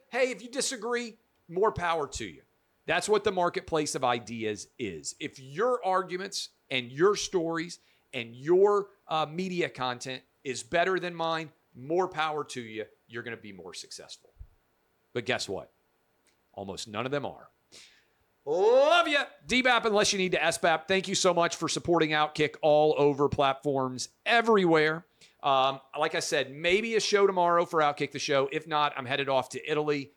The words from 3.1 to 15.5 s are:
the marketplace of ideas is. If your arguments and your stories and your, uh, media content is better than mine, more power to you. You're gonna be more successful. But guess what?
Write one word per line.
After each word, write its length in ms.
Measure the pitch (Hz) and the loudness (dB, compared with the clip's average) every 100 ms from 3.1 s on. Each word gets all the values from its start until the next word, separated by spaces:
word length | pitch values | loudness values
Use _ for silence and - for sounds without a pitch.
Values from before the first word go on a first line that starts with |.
| 214 | 2
the 80 | 208 | 2
marketplace 640 | 185 175 180 - 160 151 156 | 0 0 -2 -4 -2 -2 0
of 80 | |
ideas 640 | 131 120 110 117 107 104 - - | 0 0 -2 -6 -4 -4 -8 -10
is. 380 | 107 80 71 - | -8 -8 -10 -10
If 200 | 151 - | -12 -12
your 440 | 131 147 247 240 190 | -12 -2 0 0 0
arguments 640 | 185 180 180 196 - - _ - | -2 -2 -6 -8 -10 -10 _ -6
and 220 | 131 120 | -6 -4
your 240 | 139 190 196 | 2 2 2
stories 640 | - 190 160 165 170 - _ _ _ | -2 -2 -2 -4 -8 -12 _ _ _
and 220 | 131 117 120 | -10 -10 -8
your, 540 | 143 180 202 208 196 _ - | 2 6 6 4 0 _ -6
uh, 180 | 160 147 | -4 -2
media 420 | 160 190 180 147 | -4 -4 -2 -4
content 540 | - 127 123 135 127 _ _ | -4 -6 -6 -10 -12 _ _
is 180 | 139 117 | -10 -10
better 380 | - 170 175 180 | -4 0 0 0
than 160 | 175 170 | -4 -6
mine, 360 | 165 160 156 _ _ | -4 -4 -6 _ _
more 360 | 123 135 170 180 | -16 -4 0 0
power 340 | 156 156 151 | -2 -4 -4
to 180 | 139 127 | -8 -10
you. 240 | 113 107 104 _ _ | -10 -10 -10 _ _
You're 160 | 113 | -12
gonna 140 | 117 113 | -10 -12
be 160 | 107 | -14
more 200 | 95 87 | -18 -16
successful. 560 | 80 - - 76 - _ - - _ _ _ _ _ _ | -16 -16 -16 -18 -20 _ -20 -20 _ _ _ _ _ _
But 120 | 123 123 | -8 -4
guess 220 | 117 | -4
what? 240 | - | -4